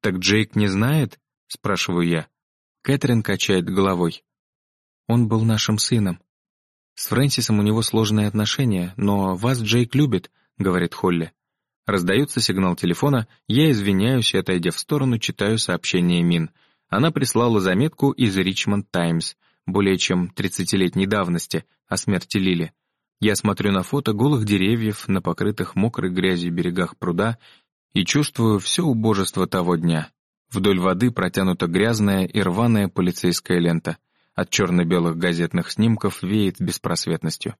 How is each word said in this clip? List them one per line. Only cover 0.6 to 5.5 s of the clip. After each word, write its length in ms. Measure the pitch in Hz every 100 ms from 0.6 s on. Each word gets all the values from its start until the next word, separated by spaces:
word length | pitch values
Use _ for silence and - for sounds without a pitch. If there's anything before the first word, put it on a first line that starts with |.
| 104
знает?» — 500 | 95 117 156 120 - _ _ _
спрашиваю 600 | - 101 95 - 87 85
я. 200 | 82 80 _ _ _ _ _
Кэтрин 400 | - 139 127 117
качает 440 | 107 98 - 95 87
головой. 580 | 95 98 90 87 - _ _ _ _ _ _ _ _ -
«Он 220 | 117 113
был 140 | 113
нашим 340 | 113